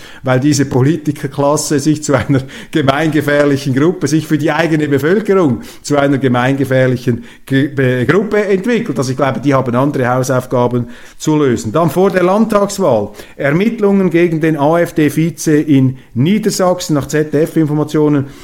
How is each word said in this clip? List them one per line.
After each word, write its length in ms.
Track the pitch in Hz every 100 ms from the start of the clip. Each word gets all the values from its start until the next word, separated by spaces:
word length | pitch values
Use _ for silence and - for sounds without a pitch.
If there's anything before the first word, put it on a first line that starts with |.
| - -
weil 160 | 127 131
diese 260 | 143 135 139
Politikerklasse 1120 | 139 131 170 - - 139 - 143 147 147 147
sich 240 | 143 151
zu 100 | -
einer 280 | 135 - 135 135 - -
gemeingefährlichen 1040 | 165 135 139 160 151 143 147 143 135 135 127
Gruppe, 320 | 156 180 139
sich 200 | 156 151
für 100 | 156
die 140 | 156
eigene 360 | 151 170 160 151
Bevölkerung 760 | 139 147 208 208 190 160 113 - -
zu 160 | - 143
einer 200 | 139 139
gemeingefährlichen 1080 | 131 123 123 139 127 131 131 123 131 117 - - -
Ge-, 220 | 135 139
Be-, 380 | 135 131 123 123
Gruppe 400 | 175 208 208 202
entwickelt. 520 | 196 208 233 - 139
Also 140 | 131
ich 60 | 131
glaube, 240 | 139 123
die 120 | 135
haben 220 | 135 127 120
andere 320 | 143 143 123
Hausaufgaben 800 | 127 131 127 123 127 123 123 117 - - -
zu 200 | - 151
lösen. 340 | 143 113 110
Dann 180 | 156 170
vor 220 | 165 196
der 120 | 185
Landtagswahl. 840 | 175 202 220 208 202 196 180 113 101 - - -
Ermittlungen 720 | 143 156 214 233 202 196 185
gegen 300 | 165 170 160
den 180 | 160 156
A-F-D-Vize 1000 | 156 170 170 - 147 143 165 - - 147
in 380 | 151 135 131 131 -
Niedersachsen. 840 | 110 147 208 214 - 185 180 - 151
Nach 120 | 131
Z-D-F-Informationen 1200 | 151 151 147 165 165 156 151 147 156 151 147 131 -